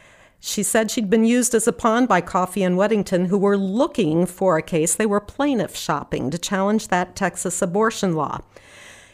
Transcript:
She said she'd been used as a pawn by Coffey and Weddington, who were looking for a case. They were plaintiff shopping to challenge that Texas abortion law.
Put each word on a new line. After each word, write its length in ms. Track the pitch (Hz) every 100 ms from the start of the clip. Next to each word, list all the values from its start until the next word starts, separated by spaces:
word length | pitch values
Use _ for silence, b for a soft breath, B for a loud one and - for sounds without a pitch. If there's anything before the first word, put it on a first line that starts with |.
| b b b b
She 200 | - -
said 280 | 196 226 220
she'd 200 | - 196
been 160 | 220 226
used 280 | 247 233
as 140 | 220 226
a 40 |
pawn 340 | 233 226 226 254
by 160 | 180
Coffey 400 | 175 185 180 208
and 140 | 180 180
Weddington, 500 | 208 214 185 180 185
who 100 | 180
were 220 | 202 202
looking 680 | 190 214 294 - 156 165
for 320 | 180 - 190 160
a 60 |
case. 320 | - 165 165
They 100 | -
were 160 | 220 202
plaintiff 560 | 202 - 285 240 165 -
shopping 540 | - 147 - 151 127
to 80 | 175
challenge 500 | - 196 196 220 -
that 260 | 180 180
Texas 460 | - 262 262 185 -
abortion 540 | 190 196 220 - 190
law. 260 | 156 135 - - b b b b b b